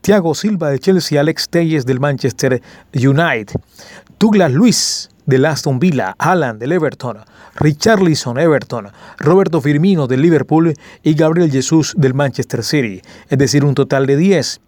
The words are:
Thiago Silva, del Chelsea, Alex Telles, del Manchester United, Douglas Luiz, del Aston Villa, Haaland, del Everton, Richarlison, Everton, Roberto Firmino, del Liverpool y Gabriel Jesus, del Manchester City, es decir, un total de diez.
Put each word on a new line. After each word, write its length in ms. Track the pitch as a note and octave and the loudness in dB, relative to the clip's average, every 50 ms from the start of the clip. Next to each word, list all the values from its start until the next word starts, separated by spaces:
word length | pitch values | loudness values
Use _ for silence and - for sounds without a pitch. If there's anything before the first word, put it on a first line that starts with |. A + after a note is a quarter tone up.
Thiago 340 | _ F#3+ G3+ G#3 E3+ E3 D3+ | _ 2 0 2 2 0 -4
Silva, 360 | - - G#3 G#3+ F3+ D#3+ D3 | -2 -4 -4 -4 -2 -4 -4
del 80 | C#3 C3 | -4 -2
Chelsea, 420 | - F#3+ F#3+ F3+ D3+ - D3 C#3+ | 0 0 0 0 0 0 -2 0
Alex 300 | C#3+ D#3 D#3+ - - - | 0 0 -2 -4 -8 -4
Telles, 340 | - E3+ E3+ D#3+ D#3+ D3+ B2 | -2 -2 0 0 -2 -2 -2
del 160 | A#2 C3 B2+ | -2 -2 -2
Manchester 600 | C3+ D3 C#3+ B2+ - C3 A2+ - - C3+ C3 A#2+ - - - - - _ - | -2 -2 -4 -2 -4 -4 -4 -2 -2 -2 -2 -2 -4 -10 -20 -20 -20 _ -4
United, 680 | C#3 A#2 C3+ C#3 C#3+ E3+ E3+ C#3 A2+ G#2+ - - - - _ _ - - - - - _ _ _ _ | 0 0 2 2 2 0 0 -2 -4 -6 -8 -10 -12 -12 _ _ -20 -20 -20 -20 -20 _ _ _ _
Douglas 340 | G3 A3 G#3 G#3 F#3 D#3 B2 | 0 2 4 4 2 2 2
Luiz, 580 | C#3+ A3+ A#3+ F#3 - - - - - - - _ _ _ | 2 2 2 2 0 -2 -4 -6 -8 -12 -16 _ _ _
del 180 | - C3+ C3 C3+ | 0 2 2 2
Aston 340 | D#3 D#3 D3+ - D3+ C3+ B2 | 2 0 -2 -4 -4 -2 0
Villa, 360 | D3 F#3 D#3+ B2+ G#2 F#2 F#2+ _ | 0 0 0 0 -4 -6 -6 _
Haaland, 420 | - D#3 F#3 F3+ D3 B2+ A2 G#2+ | -2 0 0 0 0 -4 -6 -8
del 120 | A2+ C3+ E3+ | -6 -4 -2
Everton, 460 | F#3 D#3 C#3+ - - - B2 A2 G#2 A2 _ _ - - - _ | -2 -2 -4 -6 -6 -10 -12 -12 -12 -18 _ _ -20 -20 -20 _
Richarlison, 840 | - C#3+ D3+ D3 - - - A3+ G3+ F#3+ F3 D#3 C#3 - B2+ A#2 B2+ | 0 0 0 0 2 2 2 2 4 4 2 0 0 -4 -6 -4 0
Everton, 500 | D#3+ E3+ D3+ C3 G#2+ - - A#2+ G2+ G2+ - - - - - - | 0 2 2 0 -2 -4 -12 -12 -12 -14 -20 -20 -20 -20 -14 -4
Roberto 420 | - C#3+ E3+ F#3+ G3 F3+ D#3 E3 | 0 2 4 4 2 2 0 -2
Firmino, 460 | A#2 C#3+ D3 D3 D#3+ G3 G3 E3 C#3+ | 0 0 0 2 2 2 2 2 0
del 160 | A#2+ B2+ B2+ C#3+ | 0 0 2 2
Liverpool 500 | F3 E3+ C#3+ - - D3+ D#3+ E3 E3+ D3+ - - - - - _ | 4 4 2 0 2 2 2 2 2 -2 -4 -10 -20 -20 -4 _
y 120 | D3 D#3+ | -2 0
Gabriel 360 | D3 D#3+ D#3 E3 F3 F3+ D#3+ | 2 2 2 2 2 0 2
Jesus, 440 | C3 C3+ C3 - E3 D#3+ D3 - - - | 0 0 -2 2 2 0 0 0 -2 0
del 160 | C#3+ C3 B2+ | 0 0 0
Manchester 480 | C3+ C#3+ C3+ B2 - A#2+ - - A#2 A2 | 0 -2 -2 -2 -6 -8 -6 -6 -8 -6
City, 400 | - - D3+ B2+ A2 F#2+ F#2 _ - - - - _ | -2 -2 -2 -2 -4 -6 -12 _ -20 -20 -20 -8 _
es 80 | - | 0
decir, 280 | C3 C#3 B2+ B2+ D3 C3+ | 0 0 2 2 2 2
un 100 | D3 C3+ | 2 0
total 320 | - C3 - C#3+ C3+ C3+ | 0 -2 0 0 -2 0
de 100 | C3+ C#3 | 0 0
diez. 440 | C#3 E3+ G3 G3 D#3+ B2 - - - _ | 0 2 2 2 0 0 -4 -8 -14 _